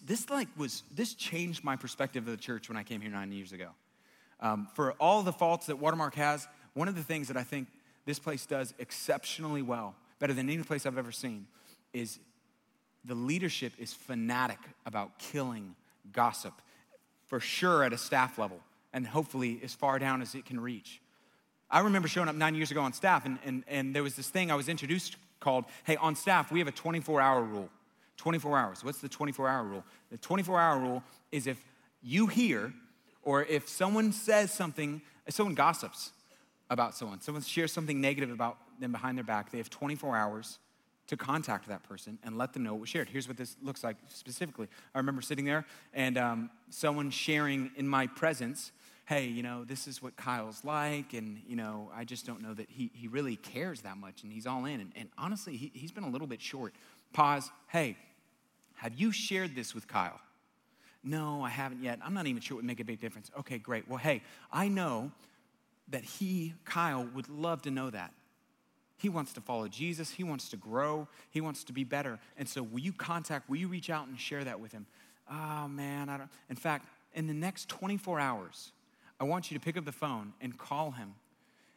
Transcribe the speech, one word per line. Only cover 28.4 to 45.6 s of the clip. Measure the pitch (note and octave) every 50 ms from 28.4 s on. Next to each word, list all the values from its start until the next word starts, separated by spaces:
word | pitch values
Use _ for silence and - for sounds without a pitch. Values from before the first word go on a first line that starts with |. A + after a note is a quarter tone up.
| D3 D3 C#3+
hours. | C3+ A#2 G2 F#2 - -
What's | B2+ - -
the | - C3
twenty-four | - - D3 C#3+ B2+ C#3 C3+ C3
hour | C3 B2+ A2
rule? | G2 G2 F#2+ - - - - _ -
The | A#2+ A#2
twenty-four | - - F3 G3 F3+ F3 F#3 F3
hour | E3+ E3 D3 C3
rule | C3 B2+ B2+ B2+ - - - - _ _
is | - C#3+ A#2
if | C3+ B2+ - - - - _ _ _ _ _
you | - B2 D3 G3+ A3+
hear, | G3 - A#3+ B3 G3 B2+ G#2 G#2 B2+ - - - - _ _ _ _ _ _
or | - D3 C#3 C#3 D3
if | D#3 D#3 C#3+ - -
someone | - - F#3 G3 G#3 A3 A3 G#3+
says | G#3 - - A3 G#3+ G#3 G#3 G3
something, | - - F#3 D#3 - D#3+ D3 D3 D3 D#3 - - - _ -
if | - -
someone | - G#3 G3 D3+
gossips | C#3 C#3 E3 E3 - A#2+ F#2+ - - - - - _ _ _ - - _ _ _ _ _ -
about | B2 B2 A#2+ G#2+ -
someone, | - B2 G#2 G2 F2+
someone | - D3+ D3 D3+
shares | C3+ - - E3+ E3 D#3
something | - E3+ D#3+ D3 C#3+ C3+
negative | C3+ C#3 C#3+ C#3+ C#3 A#2+
about | A#2+ A2+ A#2 A#2+ - - - - - -
them | C3 B2
behind | A#2 A2 B2+ C3 B2+ B2+
their | A#2
back, | A2+ A2 G#2 G#2+ -
they | - A#2
have | A2 -
twenty-four | - - C#3+ C#3+ D3+ - D3+ C#3 A#2
hours | A2 G#2+ G#2 G#2+ A2 A#2 - - - _ _ _ _ _ _ _ _ _
to | - D3 -
contact | G#2+ - D3 D#3+ D3+ B2+ G#2+ F#2 - G#2+
that | G2+ F2+
person | - - G2+ F#2 - G#2+ A2 G#2+ -
and | A2+ A2 A#2
let | B2+ B2+ -
them | C3+
know | A#2+ G#2+
what | G#2+ G#2+
was | A2+ -
shared. | - E3 B2+ -
Here's | A#2 C#3 B2 B2+
what | B2+
this | A#2+ B2 - - -
looks | C#3 C3+ - - -
like | A#2 G#2+ - - -
specifically. | - - - B2+ B2+ - F3+ D3+ - - G#2+ - - - - - -
I | C3+
remember | C3 C#3 C#3 B2+
sitting | B2 - D3+ C3+ C#3
there | C#3+ D3 D#3